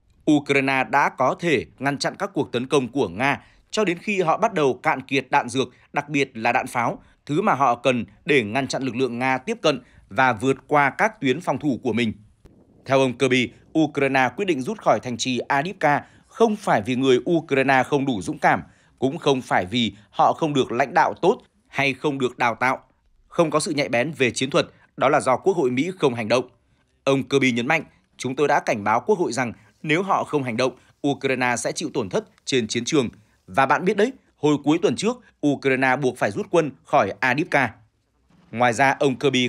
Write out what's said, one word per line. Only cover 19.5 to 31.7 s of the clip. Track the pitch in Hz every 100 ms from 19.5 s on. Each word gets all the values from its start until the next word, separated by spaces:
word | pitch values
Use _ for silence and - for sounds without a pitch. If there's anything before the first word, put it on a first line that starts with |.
| 127 90
vì | 120 110 - _
họ | - 139
không | 127 160
được | 143 120
lãnh | 117 135
đạo | 165 117 -
tốt | 175 185 _ _ _
hay | - 139
không | 127 151 139
được | 123 -
đào | 123
tạo, | 113 127 131 _ _ _ _ _
không | - 165
có | 151
sự | 185
nhạy | 143 139
bén | 117 139
về | 139 123
chiến | - 131
thuật, | 165 - _ _ -
đó | 127
là | 147
do | 120 120
Quốc | 185 180
hội | 127
Mỹ | 127 170 185
không | 143
hành | 113 104
động. | 120 - _ _ _ _ _
Ông | - 139 131
Kirby | 139 135
nhấn | 120 120
mạnh, | 160 - _ _ -
"Chúng | 127 135
tôi | 147
đã | 147
cảnh | - 120
báo | 101 117
Quốc | 123 196
hội | 143
rằng | 127 120 104 _ _
nếu | 156 156
họ | 196 143
không | 117 147
hành | 127 113
động, | 127 127 _ _ 143
Ukraine | 135 131 127 127 120
sẽ | 147